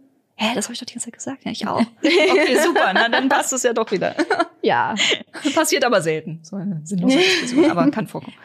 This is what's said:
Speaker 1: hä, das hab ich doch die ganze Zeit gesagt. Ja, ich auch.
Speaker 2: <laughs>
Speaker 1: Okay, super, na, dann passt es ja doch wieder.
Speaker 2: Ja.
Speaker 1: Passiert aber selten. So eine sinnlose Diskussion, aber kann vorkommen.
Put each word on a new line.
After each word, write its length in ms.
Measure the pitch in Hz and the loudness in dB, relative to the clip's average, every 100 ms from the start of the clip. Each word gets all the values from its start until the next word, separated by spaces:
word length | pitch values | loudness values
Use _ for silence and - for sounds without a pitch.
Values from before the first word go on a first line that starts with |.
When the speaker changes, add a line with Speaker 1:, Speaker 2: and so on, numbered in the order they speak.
| _ _ _ - | _ _ _ -4
Speaker 1:
hä, 160 | 214 | -2
das 120 | 240 208 | -2 -6
hab 80 | |
ich 40 | 240 | -8
doch 80 | 240 | -12
die 80 | |
ganze 120 | 233 - | -14 -14
Zeit 80 | |
gesagt. 300 | - - 269 | -12 -12 -10
Ja, 60 | - | -10
ich 160 | - - | -8 -4
auch. 140 | - | -2
Speaker 2:
<laughs> 220 | 233 - | -4 -2
Speaker 1:
Okay, 540 | 311 339 302 381 403 480 | 2 4 4 4 4 2
super, 280 | 330 339 214 | 2 2 2
na, 140 | 370 233 | 2 2
dann 200 | 294 262 | 2 2
passt 240 | 277 302 | 0 0
es 100 | 262 | 0
ja 80 | 247 | 0
doch 180 | 233 226 | 0 -2
wieder. 240 | 190 175 - 330 349 339 _ | -2 -2 -2 -2 -2 -2 _
Speaker 2:
Ja. 320 | - 120 117 202 - - - - 302 | 0 2 0 -2 -2 -4 -8 -6 -2
Speaker 1:
Passiert 300 | 277 311 339 | 0 0 0
aber 160 | 247 214 | 2 2
selten. 380 | 165 156 156 156 | 0 -2 -4 -12
So 140 | - 196 | -12 -8
eine 240 | 185 165 | -6 -6
sinnlose 340 | 156 196 247 269 | -4 0 2 4
Diskussion, 520 | 370 359 254 254 339 | 4 0 0 2 4
aber 200 | 330 294 | 4 2
kann 160 | 220 - | 0 -4
vorkommen. 280 | 156 - - | -8 -14 -8